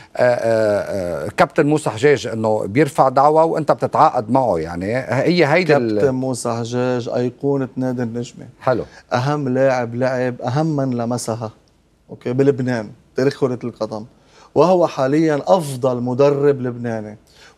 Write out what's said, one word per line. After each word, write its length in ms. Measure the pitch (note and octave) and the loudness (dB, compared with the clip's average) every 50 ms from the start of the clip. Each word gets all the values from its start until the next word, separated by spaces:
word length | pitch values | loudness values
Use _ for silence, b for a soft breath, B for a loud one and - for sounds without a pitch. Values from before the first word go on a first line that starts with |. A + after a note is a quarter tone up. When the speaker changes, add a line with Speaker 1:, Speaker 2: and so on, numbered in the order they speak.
| B B - | B B -2
Speaker 1:
آه، 1080 | - B2 B2 A#2+ - - A#2 A2+ A2 A2 G#2 G#2 G2 D#2+ - F#2+ G2 F2+ F2 E2 C#2+ D2 | 0 2 2 2 2 0 0 2 2 2 2 0 0 -2 -4 -6 -6 -4 -4 -4 -6 -6
آه، 20 | G2 - | -4 0
كابتن 300 | - F3 - - E3+ D3 | 0 0 2 2 2 2
موسى 240 | C#3+ D3+ D3 - C3 | 2 2 0 -2 -4
حجاج 360 | G#2+ G#2+ B2 D3 C#3 A#2 A2 | -2 2 4 4 4 4 0
إنه 400 | A#2+ A2 A2 A2 A2 G#2+ A2 G#2+ | -4 -4 -2 0 0 0 0 -2
بيرفع 420 | G2 G#2 C#3 D#3+ C#3 - - C#3 C3 | -2 0 0 0 2 2 2 2 4
دعوة 360 | B2+ C3+ C#3 D3+ D#3 D#3+ E3 | 4 4 4 4 4 4 2
وأنت 280 | E3 - E3 D3 - | 2 0 -2 0 0
بتتعاقد 580 | D3 - F3 E3 - - D3 - - C3 A2 G#2+ | 0 0 -2 -2 2 4 4 4 4 0 -2 0
معه، 280 | B2 C3+ C3 A2 F2+ E2 | 0 2 2 2 0 0
يعني 360 | D#2 D#2+ E2+ F2 F#2+ G#2 A#2 | -2 -4 -6 -6 -4 -4 -4
هي 500 | C3 A#2+ D#2+ A#2+ C3+ B2+ D3 F3 F3 D#3 | -4 -4 -2 -2 0 2 2 2 4 4
هيدي 300 | C3+ D#3 F#3 F#3 D#3 D3 | 4 4 2 4 4 2
ال- 240 | C#3 B2 A2 G#2 G#2 | 2 2 0 0 2
Speaker 2:
كابتن 140 | A#2+ C3+ C3 | 2 2 0
موسى 380 | B2+ C3 C3 B2+ A2+ - A#2+ | 0 -4 -4 -4 -4 -4 -4
حجاج 560 | A2+ A#2 A#2 A2+ B2 B2 B2 B2+ B2+ B2 A#2 - | -4 -4 -4 -4 -4 -2 -2 0 -2 -2 -4 -4
أيقونة 600 | - B2 B2 B2 B2 - C#3+ C#3 C#3 C#3 C3 - - | -4 -2 -2 -4 -4 -4 -2 -2 -2 -2 -4 -6 -4
نادي 260 | C3 B2+ B2+ B2 B2 | -4 -4 -4 -2 -4
النجمة. 440 | B2 A2+ A2+ A#2+ A#2 - - - - A#2+ - _ | -6 -6 -6 -8 -10 -10 -14 -18 -20 -20 -20 _
Speaker 1:
حلو. 240 | - C3+ B2 F#2+ D2+ B B B B _ | -2 0 0 0 -2 B B B B _
Speaker 2:
أهم 360 | - B2 B2+ C#3+ D3+ D3+ C#3 C3 | -2 -2 0 -2 -2 -2 -2 -2
لاعب 460 | B2 C3 C3+ C3+ B2+ B2+ A#2+ A#2 A#2 | 0 2 2 2 2 0 -2 -4 -4
لعب، 460 | A#2+ B2+ B2+ C3+ B2 B2+ B2+ B2 - | -2 -2 -2 0 -2 -2 -4 -4 -4
أهم 240 | - B2 A#2+ D3+ D#3+ | -6 -2 -2 0 0
من 280 | E3 D3+ C#3 C3+ C3 B2 | 0 0 -2 -2 -2 -2
لمسها، 560 | A#2+ A#2 A#2 B2 A#2 - A#2+ A2 A2+ A2+ G#2 - _ _ _ _ _ _ _ _ _ _ - | -2 -2 -2 -4 -4 -4 -6 -6 -6 -6 -10 -12 _ _ _ _ _ _ _ _ _ _ -20
أوكي، 220 | G#2 - - A#2+ | -20 -10 -8 -4
بلبنان، 580 | B2 C3 C#3 C#3 B2+ B2+ B2+ B2+ B2 A2+ G#2+ G#2 - - _ _ _ | 0 2 4 4 2 2 -2 -2 -2 -4 -4 -8 -14 -20 _ _ _
تاريخ 240 | - C3 B2+ - - | -2 0 0 0 0
كرة 180 | C#3+ B2+ B2 A#2+ C3 | -2 -2 -2 -6 -8
القدم. 400 | A#2 G#2+ - A2 G#2+ A2 G#2+ A2 - _ b b b b b b b _ | -10 -6 -6 -8 -6 -6 -10 -12 -14 _ b b b b b b b _
وهو 320 | C3+ D#3 F3+ F#3+ F3 E3 | 2 4 4 4 4 2
حاليا 560 | D3+ - D3 C3 C3+ C#3+ D#3 D#3+ D#3 D3 C#3 - | 0 0 -2 -2 0 2 2 2 2 0 0 2
أفضل 540 | F3+ F#3+ F#3 D#3 C#3 C3 B2 B2+ C3 B2 B2 | 2 2 2 2 -4 -6 -2 -2 -2 -2 -2
مدرب 600 | A#2+ B2 B2 B2+ C#3+ D3 C#3 C#3 C#3+ C#3+ C3+ B2 | -4 -4 2 2 4 4 4 4 2 2 2 0
لبناني. 580 | B2 B2 A#2+ A#2+ A#2+ A#2+ A2+ A2 G#2+ G#2+ G#2 - b b b b b b b | -4 -6 -6 -6 -6 -6 -6 -6 -8 -10 -16 -18 b b b b b b b